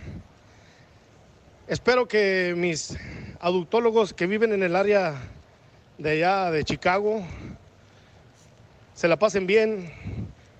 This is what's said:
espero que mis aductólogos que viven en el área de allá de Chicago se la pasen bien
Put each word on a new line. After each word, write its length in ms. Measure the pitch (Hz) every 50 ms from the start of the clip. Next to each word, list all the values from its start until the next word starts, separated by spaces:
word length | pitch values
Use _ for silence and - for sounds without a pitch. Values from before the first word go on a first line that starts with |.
| - - - - - - _ _ _ - - - - - - - - _ _ - _ _ _ - - - - - _ - - - - -
espero 380 | 160 147 - 233 247 254 247 247
que 460 | - 214 208 196 190 185 180 175 175
mis 400 | 170 175 180 160 147 - - - - - - - - - - - -
aductólogos 720 | - 175 180 185 170 - - 233 240 226 220 226 214 175 -
que 120 | - 175
viven 260 | 180 208 214 226 226 208
en 100 | 196 190
el 120 | 175 170
área 380 | 185 202 208 208 202 185 165 143 131 120 - - - - _ _ _ _ - - - _ _ _ -
de 120 | 147 156
allá 400 | 151 156 165 180 196 196 185 175
de 140 | 165 151 143
Chicago 600 | - 156 143 - 180 180 202 208 208 220 220 180 156 - - - - - - - - _ _ _ _ - - - _ - - - - _ _ - - - - - - - - - - -
se 140 | - - -
la 80 | 160 151
pasen 280 | 208 220 190 202 190
bien 460 | 175 202 220 220 220 220 196 180 160 143 - - - - - - - - - - - _ -